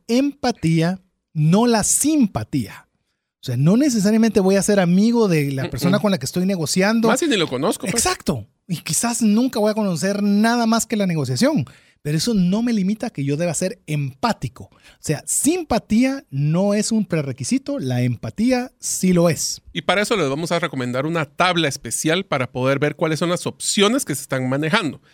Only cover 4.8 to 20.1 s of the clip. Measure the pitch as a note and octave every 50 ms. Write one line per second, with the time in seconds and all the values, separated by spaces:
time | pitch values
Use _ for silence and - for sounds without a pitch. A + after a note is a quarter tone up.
4.8 | F3+ E3+ F3 F#3+ G#3+ A#3 A#3 A#3 A3 F#3+ E3 D3+ C#3 C#3 C3+ C3 C3 - C#3 B2
5.8 | - F3 G3 G#3 G#3+ G3+ F#3+ C3+ C#3+ - - F3+ F#3 F#3+ G3 E3+ D3+ - - F#3
6.8 | F#3+ G#3 A3+ A#3 A3+ A3 A#3+ - F4 D4 A#3 G3 D#3 C3 C3+ B2 D3+ G#3 D4 -
7.8 | - F#3+ A#3 A#3 - F#4 F#4 - - - D3 A2 G2+ - _ _ _ - E3+ -
8.8 | - - D#3 - - A#3 A#3 - A#3 G#3 G#3 A3+ B3+ B3+ - A#3 G#3 G#3+ G3+ A3
9.8 | G#3 F#3+ F3 D3 F#3 G3 G3+ G#3 G#3 G3+ G3+ G#3 A3 A#3 A#3+ A#3+ A#3 A3 A3+ A3
10.8 | - - A#3 G#3 G3 F3+ E3 D#3 C3+ A#2+ B2+ A#2+ A#3+ D4 D#4 F#3 A#2+ - - _
11.8 | _ _ _ _ - D3 D3+ D#3+ - A#3+ A3+ F#3+ F3 F3 G3 A3 A#3 B3 A#3 G3+
12.8 | F3+ F#3+ G#3+ - B3+ A#3 - D3 C3+ C#3 D3 D3+ F3 E3+ C#3+ - F3+ F#3 - -
13.8 | _ - D3+ D3 C#3+ C3 - _ - A#3 G3 - - - - - G2 - _ _
14.8 | _ - - _ - - D3 - - - - - - C#4+ F4 F#4 D#4 - B3 G3+
15.8 | - - G#3+ A3+ B3+ C4+ C4+ C#4 - _ C3+ C#3 D3 D3+ D#3+ F3+ G3+ G3+ G3+ G#3+
16.8 | G3+ - A3+ A3 G3 - F3 D#3 C#3 C3+ A#2 - B2+ - A#3+ C4+ - - C#4+ C4
17.8 | C#3+ B2+ B2 B2 B2 B2 A#2 - - A2+ - - A3+ B3+ B3+ B3 B3 B3+ - _
18.8 | - - - - - F#3 F3+ E3+ E3+ E3+ C#3 - - - - - - - - E3+
19.8 | - - F3+ G3+ G#3 -